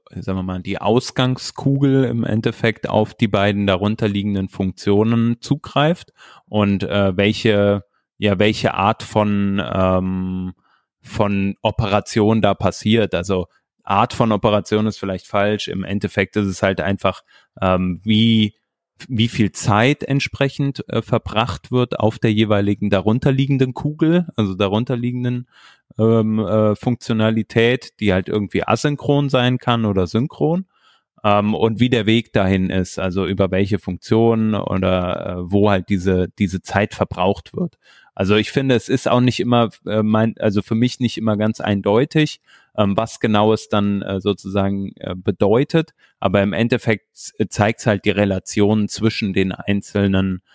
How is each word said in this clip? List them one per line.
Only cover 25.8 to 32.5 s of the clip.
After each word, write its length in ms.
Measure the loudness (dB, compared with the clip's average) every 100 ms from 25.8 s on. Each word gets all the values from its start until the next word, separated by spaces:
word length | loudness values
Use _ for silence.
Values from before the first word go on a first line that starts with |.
| _ 0
ähm, 400 | 2 4 2 0
äh, 360 | 0 2 2 0
Funktionalität, 1200 | -2 -4 -2 0 2 0 0 2 2 2 -4 -4
die 140 | 0
halt 160 | 0 0
irgendwie 340 | -4 -2 -4
asynchron 640 | 0 0 0 -2 0 0 2
sein 280 | 0 2 0
kann 260 | -2 0
oder 240 | 0 0 0
synchron, 580 | -2 -2 -2 -2 -2 -6 _ _ _ _ _
ähm, 300 | 0 2 2
und 260 | 2 0 2
wie 100 | 2
der 160 | 2 2
Weg 280 | 2 2
dahin 360 | 0 2